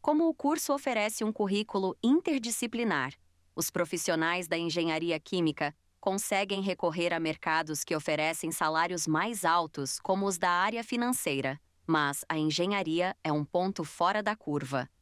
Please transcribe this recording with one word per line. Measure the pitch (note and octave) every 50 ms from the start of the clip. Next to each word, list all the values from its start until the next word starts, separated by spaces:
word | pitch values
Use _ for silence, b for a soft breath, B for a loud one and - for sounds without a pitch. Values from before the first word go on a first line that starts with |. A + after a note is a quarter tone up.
Como | _ - D4+ D4+ E4+ E4
o | D#4
curso | _ - C#4 D4+ D#4+ - - C#4+
oferece | C#4+ - C#4 B3+ A3 G#3 G#3+ A3 - A3
um | G#3+ G#3+
currículo | - G#3+ G3 G3 G#3 G#3+ - - G3+ F#3+ F#3 - _ -
interdisciplinar, | A3+ C4+ E4 - - D#4 C4+ A3 A#3+ A3 - - A#3 - A3+ A#3+ A3+ F3 C#3+ C3 C3 C#3 _ _ _ _ _ _ _ _
os | - D#3 -
profissionais | - F3 F3 D#3+ - E3+ - - F3 D#3+ D#3+ E3 F3 F3+ F3+ D#3+
da | F3 E3
engenharia | E3+ E3+ D#3 F3 E3+ E3 D#3+ D#3+ E3 E3+ E3 D#3
química | _ - - F#3 E3+ D#3 D3 - D#3+ D3 D3 _ _ _ _ _
conseguem | - G3+ F#3+ G3 - - G#3+ F#3+ G3+ G3 G3+ G3
recorrer | G3 G3 F3+ - - F3 D#3 F3+ E3+ E3+ E3+
a | E3
mercados | D#3+ D#3+ D#3 - - F3 D#3+ D#3+ E3 D3+ D#3 C#3+ -
que | - E3+
oferecem | D#3 D3 - D#3 D3+ D#3 D#3+ E3 - - D#3
salários | D#3+ - F3 D#3 D#3 D#3+ E3 F3 F#3 F3 D#3+
mais | - D#3 D#3 F3 A3 A#3+ G3+ -
altos, | E3+ E3 F3 E3+ D#3 _ - C#3 C3+ - -
como | - - F#3+ F#3+ G3
os | G3 F#3+
da | E3+ F#3+ F3+
área | F3 F3 F#3 G#3 A3 A#3 A#3
financeira, | - - A#3+ A#3+ A#3+ B3+ B3 - E3+ C#3+ C#3 C3 C3+ C3+ D3 _ _ _ _ _
mas | - E3 D#3 D3 C#3+ C#3+ - - _
a | E3+
engenharia | D#3 D#3 D#3 D3+ D#3 F3 F#3 G3+ G3+ F#3+ D#3 D#3+ E3 F3 F#3 - _ _
é | D#3+
um | D3+ D3+ D3+
ponto | - _ F3+ F3+ F#3+ G3 - A#3
fora | - - - E3+ F3 G3 G#3+
da | G#3 G#3 G#3+
curva. | G#3+ - - D3 D3 C#3 C3 C3+ C3+ B2+ C#3 _ _